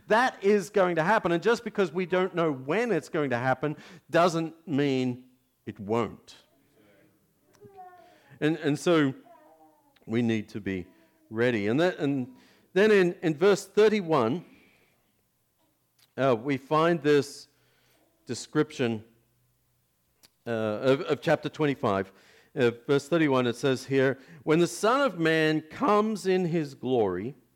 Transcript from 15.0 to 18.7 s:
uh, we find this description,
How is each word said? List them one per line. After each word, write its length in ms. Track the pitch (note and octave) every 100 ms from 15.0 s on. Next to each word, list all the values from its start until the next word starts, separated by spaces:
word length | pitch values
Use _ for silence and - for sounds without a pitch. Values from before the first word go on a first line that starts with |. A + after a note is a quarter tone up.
| _ _ _ _ _ _ _ _ _ _ _ -
uh, 200 | C3+ A2
we 160 | C#3+ C3+
find 460 | - D#3 E3 E3+
this 460 | D3 C#3+ C3 - - _ _ _ _ _ _ _ -
description, 760 | A#2 - D3+ D3+